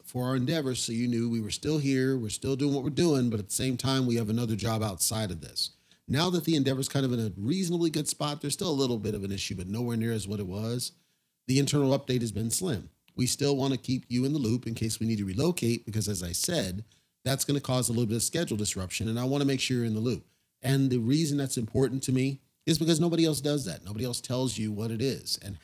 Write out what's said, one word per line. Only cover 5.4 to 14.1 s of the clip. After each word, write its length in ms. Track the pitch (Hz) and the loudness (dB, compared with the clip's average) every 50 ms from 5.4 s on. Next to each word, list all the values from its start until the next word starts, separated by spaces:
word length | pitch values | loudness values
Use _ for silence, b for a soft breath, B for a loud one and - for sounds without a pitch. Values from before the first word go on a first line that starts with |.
this. 300 | - - - - - - b b b b b b b - | -10 -10 -6 -6 -6 -6 b b b b b b b -2
Now 220 | 110 139 170 185 | 0 2 2 2
that 120 | 180 175 - | 2 0 2
the 120 | - 165 | 2 2
endeavor's 340 | 151 135 139 135 131 135 - | 4 4 2 2 0 -2 0
kind 160 | - 139 135 | 0 0 2
of 80 | 127 123 | 2 0
in 60 | 117 | 0
a 120 | 113 107 85 95 | -2 -2 -4 -4
reasonably 520 | 101 117 160 190 190 165 175 170 170 165 | -2 -2 0 0 0 0 0 2 0 0
good 200 | 156 156 147 - | 0 0 -2 -2
spot, 320 | - - 147 147 147 151 | -4 -4 -4 -4 -4 -4
there's 120 | - 143 139 | -4 -6 -4
still 160 | - 202 185 | -2 -2 -2
a 20 | |
little 280 | 151 135 139 123 120 113 | 2 2 2 2 0 0
bit 160 | 98 98 104 | -2 -2 -2
of 80 | 104 95 | -2 -4
an 80 | 98 | -4
issue, 240 | 98 95 - - 107 | -4 -4 -4 -6 -6
but 120 | 95 90 90 | -6 -6 -6
nowhere 280 | 101 113 123 120 117 | -4 -4 -2 -2 -2
near 160 | 113 113 117 | 0 0 0
as 160 | 117 110 95 98 | -2 -2 -2 -4
what 140 | 104 101 | -4 -4
it 40 | 104 | -4
was. 460 | 90 90 101 110 113 120 123 120 - - _ _ _ _ _ _ _ _ _ _ - | -4 -6 -6 -4 -4 -4 -4 -4 -6 -10 _ _ _ _ _ _ _ _ _ _ 2
The 120 | 131 135 | 4 4
internal 380 | 139 135 - 147 139 135 135 139 | 4 4 4 4 4 4 2 2
update 240 | 131 - 127 127 | 2 0 0 0
has 120 | 120 113 101 | 0 0 -2
been 180 | 113 113 117 | -2 -2 0
slim. 380 | - - 180 185 135 90 78 - _ _ _ _ _ | -2 -2 0 -2 -2 -4 -4 -10 _ _ _ _ _
We 100 | - 123 | 0 0
still 300 | 123 - - 139 143 143 | 0 0 0 2 2 2
wanna 220 | 135 127 139 135 123 | 2 2 0 0 -2
keep 260 | - - 131 127 - | -2 -2 -2 -2 -2
you 160 | - | -2